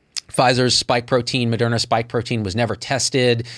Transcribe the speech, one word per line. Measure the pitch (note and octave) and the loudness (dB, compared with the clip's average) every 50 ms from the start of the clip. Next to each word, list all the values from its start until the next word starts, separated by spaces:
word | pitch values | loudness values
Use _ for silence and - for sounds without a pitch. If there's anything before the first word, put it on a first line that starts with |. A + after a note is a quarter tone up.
| _ _ _ - - - | _ _ _ -14 -14 -4
Pfizer's | - - C3+ B2+ C3 A#2+ B2+ B2 A#2 - | 0 2 4 4 4 4 2 2 2 0
spike | - - B2+ B2 A#2+ - | 0 0 0 0 0 0
protein, | C3+ B2+ A#2+ - - C3 B2 A#2 | 0 0 0 0 -2 -2 0 0
Moderna's | A2+ G#2+ A#2+ A#2 A#2+ - | 0 0 0 0 0 0
spike | - - A#2+ A2+ A#2 A#2 | -2 0 0 -2 -2 -2
protein | - B2 G#2+ - B2+ A2+ G#2+ | -4 -4 -4 -2 -2 -4 -2
was | F#2+ F2+ | -2 -2
never | A2 A#2+ A2+ G#2 | -2 -2 -2 -2
tested. | - - - C#3 B2+ - - - C3+ B2 B2 A#2+ A#2 A#2 - - | -4 -6 -4 -4 -2 -2 0 0 2 2 2 2 0 -2 -6 -12